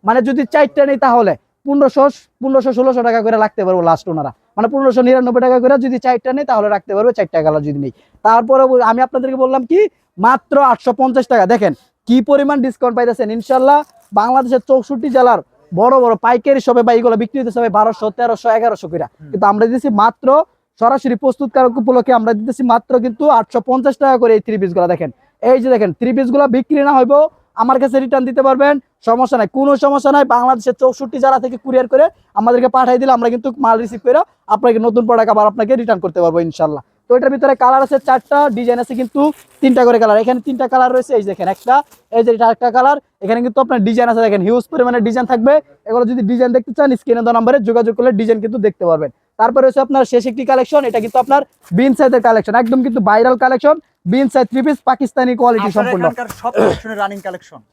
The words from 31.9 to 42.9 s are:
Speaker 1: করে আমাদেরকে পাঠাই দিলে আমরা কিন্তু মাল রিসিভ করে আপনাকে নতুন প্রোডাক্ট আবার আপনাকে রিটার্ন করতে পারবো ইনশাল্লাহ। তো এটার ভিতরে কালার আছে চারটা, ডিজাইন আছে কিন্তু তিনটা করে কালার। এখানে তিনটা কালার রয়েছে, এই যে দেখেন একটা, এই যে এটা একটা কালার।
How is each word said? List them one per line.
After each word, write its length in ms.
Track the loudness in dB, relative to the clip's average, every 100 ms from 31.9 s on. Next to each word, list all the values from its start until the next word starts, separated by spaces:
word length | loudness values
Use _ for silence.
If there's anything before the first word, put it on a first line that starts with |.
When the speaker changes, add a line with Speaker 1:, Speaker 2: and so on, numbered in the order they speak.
Speaker 1:
করে 120 | 2 2 _ _
আমাদেরকে 340 | -2 0 2 2 0
পাঠাই 220 | 2 0
দিলে 140 | 2 0
আমরা 120 | 0
কিন্তু 140 | -4 -6 -4
মাল 120 | 0 0
রিসিভ 220 | -4 -4 0
করে 140 | 0 -2 _ -4
আপনাকে 240 | 0 2 2 0
নতুন 160 | 0 0
প্রোডাক্ট 220 | 0 2
আবার 120 | 2 2
আপনাকে 220 | 0 -2 -2
রিটার্ন 200 | 0 -4
করতে 160 | -2 0
পারবো 140 | 0 0
ইনশাল্লাহ। 420 | -4 -4 -4 -4 _ _ _
তো 40 | 0
এটার 140 | 0
ভিতরে 200 | 0 0 2
কালার 200 | 2 2 0
আছে 100 | -2 0
চারটা, 320 | -2 _ 0 0 -2
ডিজাইন 220 | -2 -2
আছে 120 | -4 -6
কিন্তু 200 | -6 -2 -2 -2 _ _
তিনটা 200 | 0 4 4
করে 120 | 4
কালার। 140 | 4 2
এখানে 180 | 2 -4 -6
তিনটা 200 | -6 -2
কালার 180 | 0 2
রয়েছে, 180 | 0 -2 -4
এই 60 |
যে 40 | -4
দেখেন 180 | -6 -6
একটা, 260 | -6 0 0 0 _ _
এই 100 | 0
যে 60 | 0
এটা 120 | 2 0
একটা 140 | 0 -2 2
কালার। 200 | 2